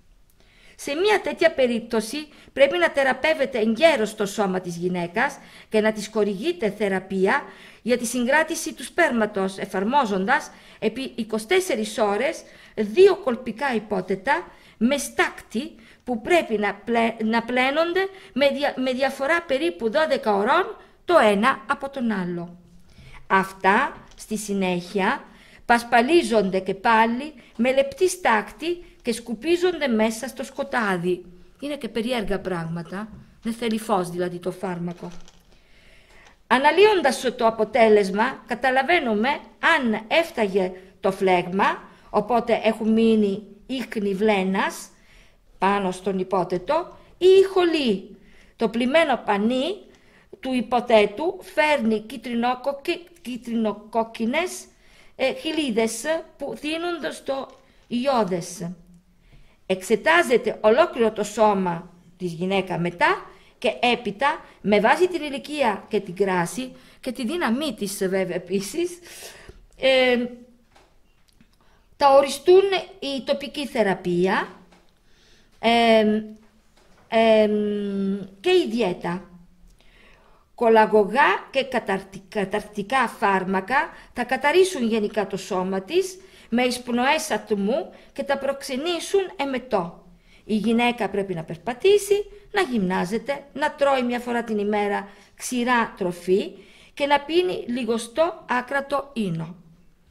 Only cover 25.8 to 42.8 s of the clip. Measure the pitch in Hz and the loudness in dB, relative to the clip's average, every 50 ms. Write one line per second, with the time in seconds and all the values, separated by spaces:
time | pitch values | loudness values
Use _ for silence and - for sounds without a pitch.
25.8 | 226 - 254 240 233 262 339 349 285 208 226 214 202 190 180 190 190 - 190 190 | 2 2 2 4 4 6 4 4 4 4 2 2 2 2 0 -2 -2 -2 -4 0
26.8 | - 240 226 220 220 233 233 247 285 311 302 - - - - - 226 262 262 269 | 2 4 4 4 4 2 0 -4 -6 -10 -12 -18 -20 -12 -4 -2 0 2 2 2
27.8 | 277 277 - - 370 359 - - - 262 226 214 202 - - - 294 330 349 349 | 0 0 0 0 0 0 0 0 0 2 2 2 0 -4 -10 -8 -6 -6 -6 -8
28.8 | - - - _ - 247 226 233 - - 233 - - 330 349 339 349 370 339 311 | -10 -20 -18 _ -6 -6 -6 -6 -6 -10 -10 -6 0 0 0 2 2 0 0 0
29.8 | 294 269 226 214 214 226 226 - - 254 - - 262 - - - 277 277 - 240 | -2 0 2 2 2 0 0 -4 -10 -12 -10 -10 -12 -10 -8 -8 -8 -4 -2 -2
30.8 | 226 202 190 180 170 180 180 175 - - - - - - - - - 285 294 277 | 0 0 -2 0 0 -2 -2 -2 -6 -14 -20 -20 -20 -20 -18 -12 -10 -8 -8 -8
31.8 | - - - 233 214 240 254 240 202 180 - - - 190 185 170 165 165 165 175 | -8 -6 -6 -4 -4 -2 -2 -4 -2 -2 -4 -4 -4 -6 -6 -6 -6 -6 -8 -8
32.8 | 165 - 180 196 220 220 - - - - - _ - 226 226 - 240 233 220 220 | -10 -10 -10 -12 -12 -12 -16 -20 -20 -20 -18 _ -8 -8 -6 -4 -4 -4 -4 -4
33.8 | 220 - 214 185 180 170 170 175 180 175 175 175 - 185 175 180 - 190 175 170 | -2 -2 -2 -2 -2 -4 -4 -4 -4 -4 -6 -8 -8 -8 -8 -6 -8 -8 -6 -6
34.8 | 175 170 170 - - 175 175 - - - - - _ _ _ _ _ _ - - | -6 -8 -8 -10 -14 -14 -14 -14 -16 -18 -20 -20 _ _ _ _ _ _ -20 -20
35.8 | - - - - - _ - - - - _ _ _ - 220 254 277 294 311 339 | -20 -20 -20 -20 -20 _ -20 -20 -20 -20 _ _ _ 0 2 4 4 4 6 8
36.8 | 403 427 427 359 294 269 233 - - 247 - - 240 226 220 220 220 214 - 254 | 6 6 6 4 2 2 0 0 -2 -4 -2 2 0 0 2 0 -2 0 4 4
37.8 | 226 220 214 208 202 190 185 202 226 262 269 - - - 240 226 262 262 254 269 | 6 8 6 6 4 2 0 0 0 -2 -2 -8 -8 -10 -6 -2 0 0 2 2
38.8 | 269 262 349 339 294 240 214 208 220 269 294 330 - - - - - 302 330 311 | 2 2 2 2 2 0 0 0 0 0 -2 -4 -8 -18 -10 -2 2 2 2 2
39.8 | 262 233 214 196 - - 269 320 339 330 - - 220 196 180 202 185 185 185 - | 2 0 -2 -2 -2 0 0 0 0 0 -2 -2 -2 0 0 0 0 -2 -4 -10
40.8 | - - - _ - 190 190 - 190 190 185 175 165 175 180 196 220 285 349 403 | -18 -20 -12 _ -2 -2 -2 2 2 4 4 2 2 0 0 0 2 0 0 -2
41.8 | - - - - - - - 208 208 - 247 233 233 - 214 - - 214 220 - | -10 -20 -20 -20 -10 -2 -2 -2 0 2 0 0 2 0 0 0 2 0 0 0